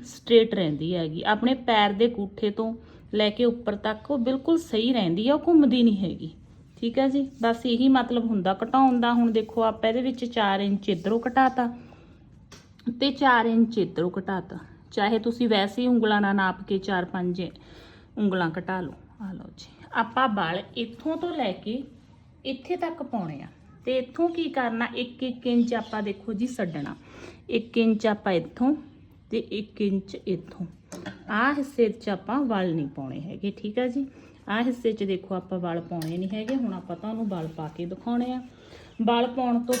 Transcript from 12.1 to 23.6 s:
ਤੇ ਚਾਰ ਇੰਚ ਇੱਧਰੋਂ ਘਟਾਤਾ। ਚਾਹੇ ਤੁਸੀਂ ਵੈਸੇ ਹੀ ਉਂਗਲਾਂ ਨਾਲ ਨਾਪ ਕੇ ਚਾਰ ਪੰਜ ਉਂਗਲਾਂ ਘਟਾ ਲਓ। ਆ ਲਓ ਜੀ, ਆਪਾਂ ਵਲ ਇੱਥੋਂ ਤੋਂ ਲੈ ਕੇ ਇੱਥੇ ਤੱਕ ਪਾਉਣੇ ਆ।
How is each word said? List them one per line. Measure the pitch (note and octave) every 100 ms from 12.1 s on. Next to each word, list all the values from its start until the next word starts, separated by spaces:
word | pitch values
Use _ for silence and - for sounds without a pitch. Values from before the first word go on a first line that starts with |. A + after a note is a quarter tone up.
| - - - - - - - - A#3
ਤੇ | C#4
ਚਾਰ | C4+ C4+ A#3+ A3+
ਇੰਚ | A3+ A3 G#3+
ਇੱਧਰੋਂ | - - F3 F#3+
ਘਟਾਤਾ। | F#3+ F#3+ - - - - -
ਚਾਹੇ | - G#3 A3+
ਤੁਸੀਂ | A#3 A#3 A#3+
ਵੈਸੇ | G#3 G3+ B3
ਹੀ | B3
ਉਂਗਲਾਂ | A#3+ G#3+ G#3
ਨਾਲ | G3+
ਨਾਪ | G3+ F#3+ F#3
ਕੇ | G3 F#3+
ਚਾਰ | G3+ F#3+
ਪੰਜ | F3+ F#3 F3+ F3 E3 - - - - - - -
ਉਂਗਲਾਂ | G#3 F#3 E3 E3+
ਘਟਾ | F3 F#3
ਲਓ। | D3+ - - -
ਆ | G3
ਲਓ | F#3 - -
ਜੀ, | - - -
ਆਪਾਂ | - A#3 B3+ C4
ਵਲ | G3+ E3 F#3 - -
ਇੱਥੋਂ | A#3 - D#4 D#4+
ਤੋਂ | F4 D#4+
ਲੈ | A3
ਕੇ | F3+ G#3 B3+ - - - - - -
ਇੱਥੇ | C4 C4+ - F4+
ਤੱਕ | E4 E4
ਪਾਉਣੇ | B3+ A3+ E3 C#3
ਆ। | - -